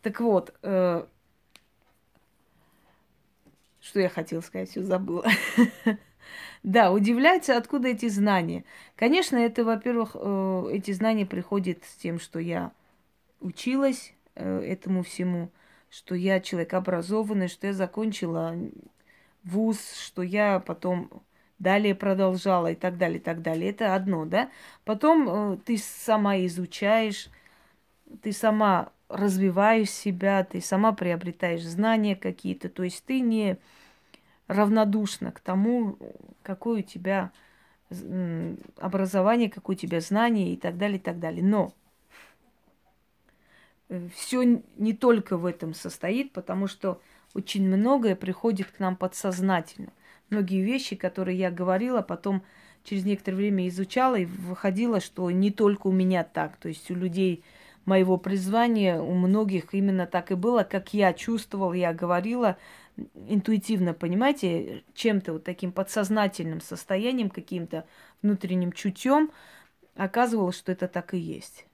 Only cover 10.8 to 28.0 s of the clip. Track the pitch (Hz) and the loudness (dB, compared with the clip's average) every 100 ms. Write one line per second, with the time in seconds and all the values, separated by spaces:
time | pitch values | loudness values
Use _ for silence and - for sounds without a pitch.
10.8 | 196 190 220 220 190 185 175 202 185 170 | -4 0 0 2 0 -4 -2 -2 -2 -6
11.8 | - - 175 165 - 165 170 170 - _ | -10 -10 -8 -6 -8 -8 -4 -4 -6 _
12.8 | _ _ _ _ _ _ 190 - 240 262 | _ _ _ _ _ _ -10 -6 -2 0
13.8 | 277 262 - _ _ - 185 190 - 185 | 0 0 -10 _ _ -10 -6 -4 -4 -8
14.8 | - 185 180 - 180 175 170 _ _ _ | -2 -2 -2 -4 -2 -2 -6 _ _ _
15.8 | _ - - 180 185 190 185 175 165 185 | _ -20 -8 -2 2 0 0 -4 -2 -2
16.8 | 190 180 170 214 208 208 180 - 196 196 | -2 -4 -2 -2 0 -2 -2 -4 -6 -2
17.8 | 185 - 220 202 175 165 165 170 - - | -4 -2 -4 -4 -4 -4 -4 -6 -10 -12
18.8 | - _ _ _ _ _ 180 185 220 208 | -20 _ _ _ _ _ -4 0 0 -2
19.8 | - - - - 180 202 208 190 - 170 | -6 -14 -12 -6 -2 2 2 2 -2 -6
20.8 | 180 180 - - _ _ _ _ 185 202 | -2 -2 -4 -16 _ _ _ _ 2 4
21.8 | 208 196 202 190 190 185 196 180 170 170 | 4 0 0 2 2 2 2 2 2 -2
22.8 | 185 180 175 170 - 165 165 160 180 202 | -4 0 -2 -2 -4 -4 -4 -2 -4 -2
23.8 | 220 190 190 175 160 185 262 - - - | 0 0 0 -2 0 -2 -2 -8 -20 -16
24.8 | - 214 302 330 262 180 208 190 - 226 | -6 0 4 6 4 2 0 -4 -2 -4
25.8 | - - - 214 202 196 180 170 175 - | -4 -10 0 4 4 4 2 -2 -6 -2
26.8 | 202 220 220 202 - - _ _ _ _ | 2 4 2 -4 -10 -20 _ _ _ _
27.8 | _ _ | _ _